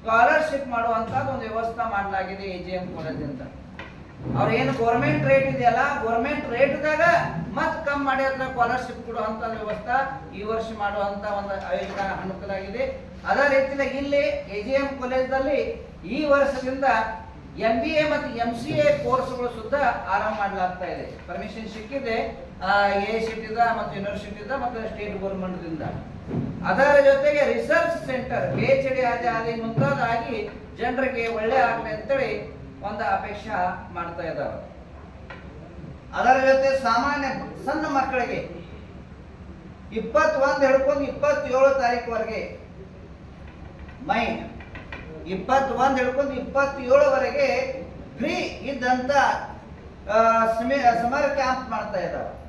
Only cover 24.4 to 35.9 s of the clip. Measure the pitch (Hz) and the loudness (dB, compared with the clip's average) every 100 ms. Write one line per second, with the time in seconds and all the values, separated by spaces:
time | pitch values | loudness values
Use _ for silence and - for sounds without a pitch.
24.4 | 208 269 240 226 220 - 208 185 190 190 | -6 -4 -4 -4 -8 -6 -6 -4 -4 -4
25.4 | 185 170 165 160 - - - - - - | -4 -6 -6 -6 -6 -8 -10 -12 -6 -4
26.4 | - - - - 285 285 269 277 294 294 | -4 -4 0 4 8 10 8 8 6 4
27.4 | 247 233 - 330 330 - - 254 - 233 | 2 2 2 2 2 -2 -4 -4 -2 -2
28.4 | 185 - 233 269 269 254 240 240 240 226 | 0 0 4 4 4 2 2 2 0 0
29.4 | 233 226 226 226 277 277 233 233 269 220 | -2 -4 -2 2 2 2 0 0 -2 -6
30.4 | - - - - 233 254 254 240 233 220 | -6 -10 -14 -4 -2 0 0 0 -2 0
31.4 | 220 262 240 233 220 - - 269 233 208 | 2 4 4 2 -4 -6 0 0 2 -2
32.4 | 208 - - - 196 214 214 196 208 202 | -8 -12 -16 -10 -8 -4 0 0 -2 -8
33.4 | 226 185 180 180 - 175 165 180 165 - | -6 -2 0 -2 -8 -8 -8 -6 -6 -4
34.4 | - - - - - - - - - - | -4 -6 -12 -16 -16 -16 -16 -18 -16 -16
35.4 | - - - - - | -14 -16 -16 -14 -14